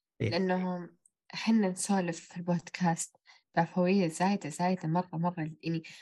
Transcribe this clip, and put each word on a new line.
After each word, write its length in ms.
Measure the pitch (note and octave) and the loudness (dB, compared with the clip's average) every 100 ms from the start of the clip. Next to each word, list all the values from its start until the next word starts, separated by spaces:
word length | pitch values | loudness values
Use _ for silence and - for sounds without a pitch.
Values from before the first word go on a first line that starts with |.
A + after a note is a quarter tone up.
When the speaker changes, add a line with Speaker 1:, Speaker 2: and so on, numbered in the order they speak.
| _ - | _ -4
Speaker 1:
إيه؟ 100 | A2 | -2
Speaker 2:
لأنهم 680 | F3 F#3 F#3 F#3 F3+ E3+ - _ _ - | 0 2 0 0 -4 -8 -16 _ _ -16
إحنا 340 | - A3 A3+ F#3+ | -4 2 4 2
نسولف 520 | F#3 - G3 F3 E3 | 0 0 0 0 -4
في 160 | - F3+ | -10 -6
البودكاست 800 | F3 F3 - - F3 E3+ - _ _ _ _ | -2 -2 -2 0 0 0 -4 _ _ _ _
بعفوية 540 | E3+ E3 F#3 F3+ G3 E3 | 0 0 2 4 4 2
زايدة، 400 | - F#3 G3+ C#3+ | 2 0 0 -4
زايدة 400 | D#3+ F3+ F3+ D#3 | -2 0 0 0
مرة، 280 | F3 F3 D#3+ | -2 -2 -4
مرة، 360 | F3 F3 D#3 D#3+ | -4 -2 -6 -6
يعني، 200 | E3 E3 - - | -4 -4 -6 -16